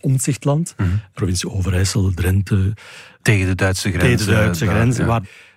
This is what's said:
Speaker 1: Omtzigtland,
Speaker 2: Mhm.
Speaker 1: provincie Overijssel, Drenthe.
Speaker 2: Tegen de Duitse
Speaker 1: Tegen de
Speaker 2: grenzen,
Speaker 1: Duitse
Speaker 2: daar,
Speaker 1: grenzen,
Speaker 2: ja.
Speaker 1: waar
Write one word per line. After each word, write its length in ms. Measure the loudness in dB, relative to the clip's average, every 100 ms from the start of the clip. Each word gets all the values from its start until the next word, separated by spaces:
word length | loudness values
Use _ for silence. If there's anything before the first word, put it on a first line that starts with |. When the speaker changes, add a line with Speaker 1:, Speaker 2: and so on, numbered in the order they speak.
Speaker 1:
Omtzigtland, 720 | -2 0 0 -2 0 -2 -2 -4
Speaker 2:
Mhm. 120 | -2 -2 -4
Speaker 1:
provincie 360 | -6 -4 -2 -4
Overijssel, 600 | -4 -2 0 0 0 0
Drenthe. 600 | 0 0 0 0 0 0 -4 -10 -20 -20 -6
Speaker 2:
Tegen 260 | 0 2 2
de 80 | 0
Duitse 260 | 0 0
Speaker 1:
Tegen 160 | -2 0
de 60 | 2
Speaker 2:
grenzen, 280 | 2 2
Speaker 1:
Duitse 320 | 2 2 0 0
Speaker 2:
daar, 100 | 2
Speaker 1:
grenzen, 280 | 2 2
Speaker 2:
ja. 60 | 0
Speaker 1:
waar 120 | -2 -4 -14 -20